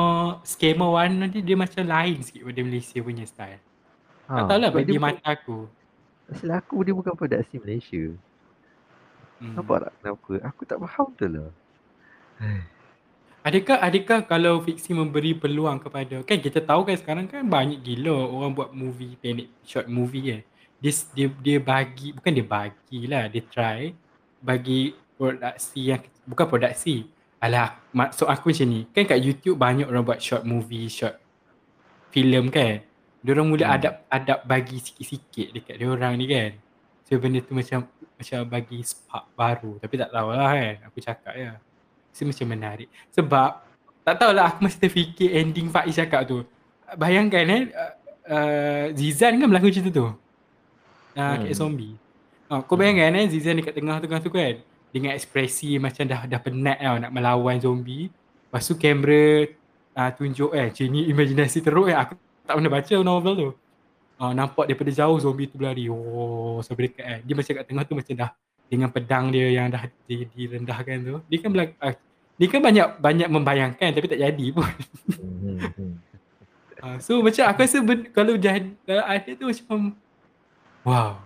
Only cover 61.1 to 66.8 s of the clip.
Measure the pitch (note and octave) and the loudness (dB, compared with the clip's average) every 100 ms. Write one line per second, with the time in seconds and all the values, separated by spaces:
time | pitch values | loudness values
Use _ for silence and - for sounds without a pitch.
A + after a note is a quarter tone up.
61.1 | D3 C#3 C3+ C#3 E3 D#3+ D#3 F#3+ D#3 A#2+ | 4 4 4 2 2 2 4 4 2 0
62.1 | - _ _ - D3+ D#3+ C#3 C#3 G3 F#3 | -8 _ _ -4 0 2 0 2 2 4
63.1 | F3+ F3+ G3 C#3 B2+ _ _ _ _ _ | 2 2 0 -4 -6 _ _ _ _ _
64.1 | - B2+ B2+ C3+ - C3+ C3+ C#3+ C3+ D3+ | -8 -4 -2 0 0 -2 0 -2 2 4
65.1 | D#3+ C#3 C3 C#3 C3+ C3+ B2+ A#2 A#2 A#2 | 4 2 -2 -4 -6 -6 -4 -4 -6 -8
66.1 | A#2+ A#2+ A#2 A#2 A#2 A2+ A#2+ | -6 -6 -4 -6 -6 -6 -4